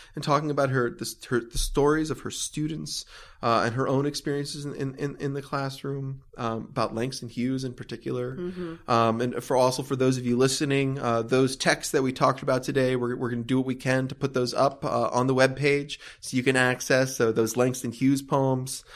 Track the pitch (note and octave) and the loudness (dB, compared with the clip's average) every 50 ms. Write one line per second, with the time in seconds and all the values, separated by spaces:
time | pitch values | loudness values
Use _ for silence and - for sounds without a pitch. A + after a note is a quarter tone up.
0 | - - - D#3 C#3+ D#3 D3 C#3+ D3+ D3+ D3 C#3+ C#3 C3+ C3 C3+ A#2+ A#2+ - - | -20 -14 -12 -6 -2 0 2 2 2 0 0 0 0 2 2 2 0 0 -2 -6
1 | - - - - - - - A#2+ A#2 - - - - - - C#3+ C#3 D3 D3+ D#3 | -8 -10 -10 -12 -6 -2 -2 -2 -2 -2 -4 -4 -4 -2 2 2 4 4 4 2
2 | D#3 D#3 C3+ - - A#2 - - - - - - D3+ D3+ E3 D3+ D3+ D3 - - | 0 -2 -4 -6 -8 -8 -8 -8 -8 -8 -6 -4 -4 -4 -6 -6 -8 -8 -8 -10
3 | - - - - - - - - - A#2+ A#2 A2+ - A#2 A2+ B2+ C3+ - C3+ C3 | -10 -12 -16 -20 -20 -20 -12 -6 -2 0 2 2 2 0 0 -2 0 0 0 0
4 | C#3 D3 D3 - - D#3+ C#3+ C#3+ C#3+ C#3+ - D3+ C#3+ C#3+ - - C#3 C3+ C3 - | 0 0 -2 -4 -4 -4 -4 -4 -4 -6 -8 -8 -8 -8 -6 -6 -6 -6 -4 -6
5 | D3+ C#3+ C#3 - - C#3+ C#3 C#3 C3+ - - C#3 C3+ C3+ C3+ - - C#3 C#3 C#3 | -6 -6 -6 -6 -6 -6 -4 -6 -6 -6 -4 -4 -4 -4 -6 -6 -8 -6 -6 -6
6 | C#3 C3+ C3+ C3+ - - - - B2 A#2 A2+ A2+ A2+ - - - A2+ G#2+ - G#2+ | -6 -8 -8 -10 -14 -16 -10 -6 -4 -4 -4 -4 -6 -6 -2 -2 -2 -2 0 -2
7 | A#2 C3 C3 - - A#2 - - A#2 B2+ C3 C3+ C3+ C3 B2 - B2+ - A#2 - | -4 -4 -4 -6 -10 -8 -6 -4 -2 -2 -2 -2 -4 -6 -8 -10 -12 -12 -12 -8
8 | - C3+ C3 B2 B2 B2+ C3 F#3 F3+ F3+ F#3 F3+ F3+ E3+ E3 E3 - - B2 A#2 | -6 -6 -4 -4 -4 -6 -6 -6 -8 -8 -8 -8 -8 -10 -10 -10 -4 0 2 4
9 | A#2 A2+ A2 A2+ B2+ B2 A#2 - A#2 - C#3 B2+ B2+ B2+ B2+ - C#3 C3 C#3 B2+ | 4 4 4 2 0 -2 -2 -4 -2 0 2 4 4 4 4 0 -2 -4 -2 2
10 | B2+ C3 C3 C3 B2 B2 A#2+ A#2+ C3 C3 C3 - D#3 C#3 C#3 C#3 C#3 C3+ C3+ C#3 | 2 2 2 2 0 0 2 4 4 4 4 2 0 0 2 2 2 0 -2 -2
11 | C3 A#2+ A#2 A#2 A2+ A#2 B2+ B2+ C3+ B2+ C3 - - F3 D#3 - - - - D3 | -2 0 0 0 2 2 4 4 4 4 2 0 0 0 0 0 0 0 0 0
12 | C3+ C3 C3 - D3+ C3 C3 C3 - C#3 C3 B2+ B2+ - C3+ C3+ C3 B2+ C3 C3 | 2 0 2 2 2 2 2 2 0 0 0 0 0 0 0 2 2 2 2 0
13 | A#2+ A#2+ B2 B2 C3 A#2+ B2 A#2+ A#2 A#2+ C3 C3 C3 C3 B2+ B2+ - C3 C3 C3 | -2 -2 -4 -4 -4 -4 -4 -4 -2 0 2 2 2 0 -2 -2 0 0 2 2
14 | C3 C3 C3+ - - C#3 C3+ C3 B2 A#2+ A#2+ - C3 C#3 D#3+ - - D3 - A#2+ | 0 -2 -4 -4 -4 -2 0 0 0 0 2 2 2 2 2 0 -2 -2 0 0
15 | A#2 - - A#2+ B2+ C3 C3+ B2+ C3 C3 C3 C3 C#3 D3 C#3+ C#3+ C#3+ C#3+ - - | 0 2 2 2 2 4 4 6 4 4 4 2 0 2 2 2 0 -4 -10 -14
16 | - - - - - - - B2+ B2 C3+ C3 C3 B2+ B2+ B2+ B2 - - C#3 C3 | -14 -18 -20 -16 -10 -4 -2 0 2 4 4 4 4 4 2 0 0 2 2 4
17 | C3 C3 C3 - B2 A2+ G#2+ A#2 A2+ A2 - B2 B2 B2+ B2 - - B2 A#2 - | 4 2 0 2 2 2 4 2 2 2 2 2 2 2 0 -2 -6 -8 -4 0
18 | C3 C3 C#3 C3+ C#3 - - C#3 C3+ C3+ C3 C3 B2+ C3 - - - - - | 2 4 4 2 0 0 0 2 2 2 2 0 -2 -4 -8 -10 -12 -16 -18